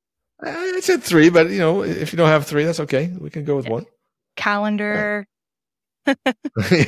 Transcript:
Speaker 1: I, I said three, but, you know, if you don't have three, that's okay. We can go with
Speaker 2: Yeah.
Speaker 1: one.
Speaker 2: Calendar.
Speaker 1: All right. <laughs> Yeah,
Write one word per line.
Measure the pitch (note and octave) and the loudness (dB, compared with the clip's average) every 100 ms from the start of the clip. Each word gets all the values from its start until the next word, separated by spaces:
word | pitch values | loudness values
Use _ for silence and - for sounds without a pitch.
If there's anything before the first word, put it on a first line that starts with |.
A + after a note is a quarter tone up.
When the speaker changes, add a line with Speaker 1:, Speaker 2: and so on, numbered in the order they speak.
| _ _ _ _ | _ _ _ _
Speaker 1:
I, | - D#4+ F#4 F#4 | -10 -6 -6 -4
I | |
said | F#4+ E4+ | 0 -2
three, | - E3+ D#3+ | 2 4 6
but, | E3+ E3 | 6 4
you | G3 | 2
know, | D#3+ F#3 | 0 0
if | - - D#3 | -2 -4 -4
you | E3+ | 2
don't | D#3+ | 4
have | D#3 C#3 | 2 2
three, | D3 D#3+ | -2 0
that's | E3 | -2
okay. | D3+ C3+ E3+ F3+ | -2 -2 -2 -6
We | D3+ | -12
can | D#3 C#3+ | -8 -4
go | C#3 | -4
with | A#2 | -2
Speaker 2:
Yeah. | |
Speaker 1:
one. | A2+ - _ _ _ _ - | -6 -8 _ _ _ _ -6
Speaker 2:
Calendar. | G#3+ G#3 G#3 G#3 G#3 G#3 G#3 G#3 G3+ _ _ _ _ _ _ _ - | -4 -2 -2 -2 -2 -2 -4 -6 -10 _ _ _ _ _ _ _ -2
Speaker 1:
All | C4+ - | -2 -2
right. | - | -4
<laughs> | C#4+ - G2+ | -6 -4 2
Yeah, | F3 | 2